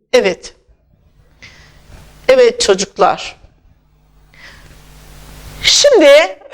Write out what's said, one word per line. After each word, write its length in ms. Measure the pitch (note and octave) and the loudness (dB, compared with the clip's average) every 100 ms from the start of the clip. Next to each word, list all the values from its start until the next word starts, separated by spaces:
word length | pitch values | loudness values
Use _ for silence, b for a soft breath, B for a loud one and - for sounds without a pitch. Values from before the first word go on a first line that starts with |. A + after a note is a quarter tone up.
| _ | _
Evet. 420 | B3 G3+ E3+ - _ _ _ _ _ _ _ _ _ b b b b b - - - - | -2 -2 -6 -12 _ _ _ _ _ _ _ _ _ b b b b b -20 -20 -8 -2
Evet 340 | C4 A#3+ A#3+ | 2 2 0
çocuklar. 760 | - F#3+ F#3+ - - - - - - _ _ _ _ _ _ _ _ _ b b b b - - - - - - - - | -4 -4 -4 -4 -4 -4 -10 -20 -20 _ _ _ _ _ _ _ _ _ b b b b -20 -20 -20 -20 -20 -20 -20 -10
Şimdi, 760 | - - D5 C5 G#4+ D4+ F4+ - - | -4 0 2 2 4 4 2 -6 -10